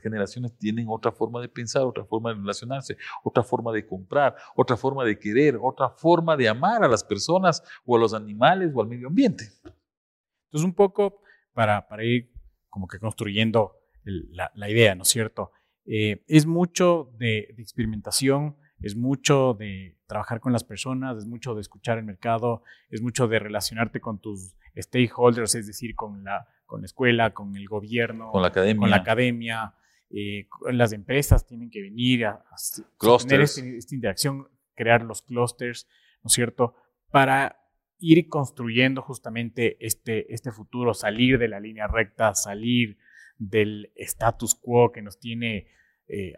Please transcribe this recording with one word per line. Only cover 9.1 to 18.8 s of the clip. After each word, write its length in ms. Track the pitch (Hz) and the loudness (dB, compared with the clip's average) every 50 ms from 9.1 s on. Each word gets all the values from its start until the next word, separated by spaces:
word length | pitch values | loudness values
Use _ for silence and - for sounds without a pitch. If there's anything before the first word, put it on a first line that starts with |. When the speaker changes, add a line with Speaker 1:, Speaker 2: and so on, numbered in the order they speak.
| 165 233 277 220 143 - - - _ _ - - - _ _ _ _ _ _ _ _ _ _ _ _ _ _ | 2 2 2 2 2 -2 -8 -16 _ _ -20 -20 -20 _ _ _ _ _ _ _ _ _ _ _ _ _ _
Speaker 2:
Entonces, 180 | _ - 151 160 | _ -4 -2 -2
un 100 | 190 175 | 0 4
poco 460 | - 202 190 - - 202 196 196 _ _ _ _ _ _ _ | 4 4 4 4 0 -2 -2 -2 _ _ _ _ _ _ _
para, 340 | _ 120 113 104 104 101 - _ | _ 2 2 4 2 0 -2 _
para 160 | 107 107 110 | -10 -6 -2
ir 280 | 117 120 123 117 - _ - - _ _ _ _ _ | 0 0 0 -2 -6 _ -20 -20 _ _ _ _ _
como 160 | - 98 92 90 | -12 -10 -10 -10
que 100 | - 98 | -12 -8
construyendo 800 | 107 107 104 - 113 104 98 104 110 110 104 113 104 95 - _ _ _ _ _ _ | -8 -8 -6 -6 -6 -2 0 2 2 4 4 2 2 2 -4 _ _ _ _ _ _
el, 300 | 104 98 85 - - 85 | -8 -8 -8 -8 -10 -8
la, 160 | 92 90 - - | -8 -8 -8 -8
la 160 | 107 101 104 | -10 -6 0
idea, 240 | 107 117 117 104 95 | 4 6 6 6 6
¿no 80 | 90 | 2
es 60 | 90 - | 0 -2
cierto? 440 | - 117 110 107 - - 98 - _ _ _ _ _ _ _ | 0 0 -4 -4 -6 -8 -10 -10 _ _ _ _ _ _ _
Eh, 400 | - 113 107 107 107 104 - - | -6 -2 0 0 0 -2 -4 -2
es 200 | - 151 156 147 | 4 4 4 6
mucho 680 | 165 165 170 180 175 - - 185 175 175 165 139 120 120 107 | 4 2 0 0 0 0 2 2 2 2 0 -2 -8 -10 -4
de, 340 | 120 113 110 107 104 - 113 | -2 -2 -2 -2 -4 -8 -14
de 80 | 113 | -20
experimentación, 920 | 113 - - - 117 110 110 104 - 104 - - 135 135 135 143 147 151 147 - _ _ _ _ | -20 -10 -6 -4 -4 -4 -4 -6 -6 -6 -4 0 2 2 2 2 0 -4 -8 -12 _ _ _ _